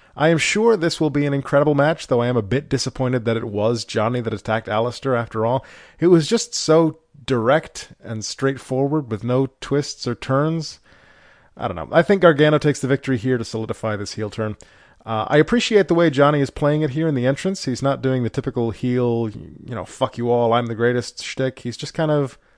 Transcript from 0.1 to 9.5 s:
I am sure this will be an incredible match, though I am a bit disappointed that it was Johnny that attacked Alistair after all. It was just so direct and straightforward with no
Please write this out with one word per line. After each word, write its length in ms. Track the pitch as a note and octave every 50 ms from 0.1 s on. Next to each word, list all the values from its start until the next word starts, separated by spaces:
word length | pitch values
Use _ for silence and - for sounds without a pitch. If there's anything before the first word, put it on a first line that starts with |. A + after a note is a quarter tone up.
| -
I 120 | - D3 E3
am 100 | E3+ D3+
sure 360 | - - - G#3 A3 A#3 A3+
this 240 | F#3 D#3+ E3 - -
will 120 | D#3+ D3+
be 160 | C3+ D3 C#3+
an 60 | C#3+ C#3
incredible 420 | C#3 C3+ - D3+ C#3 D3+ D3+ D3
match, 320 | C#3+ C#3+ - - - -
though 140 | - C3+ A#2
I 60 | A#2+
am 100 | B2 B2
a 40 | A#2+
bit 280 | G2+ F#2+ B2 C#3 - -
disappointed 560 | C#3 B2+ - B2+ - - C3 B2+ B2+ B2 G#2+
that 120 | A#2 A2+
it 60 | A2+ A#2+
was 420 | A#2 G2+ G#2 G#2 A2+ A#2+ A2+ -
Johnny 340 | - - A2+ G#2+ A#2 B2 B2
that 140 | A2+ A2 G#2+
attacked 340 | G2 - - G#2+ A2+ -
Alistair 480 | - G#2 A2 A#2 B2 - - - C3+ B2+
after 300 | A#2 A2+ - - A2 A2
all. 180 | A#2 B2+ C3 - - - - - - - -
It 80 | D#3+
was 200 | F3+ F3+ E3 D3+
just 280 | - A3+ A3 - - -
so 440 | - - - D#3 E3 E3 D#3 D#3 _ _ _ _ C#3 A#2
direct 680 | - C3+ A#2 A2 A#2+ C#3+ D#3+ - - - - - - - _ -
and 220 | - A#2 A2 G2+
straightforward 840 | - - - C3+ C3+ C3+ B2+ - - C3 B2+ C#3 C#3 D3+ D#3 C#3 A2+
with 120 | A2 G2 A2
no 260 | A#2+ B2 C3 C3+ B2+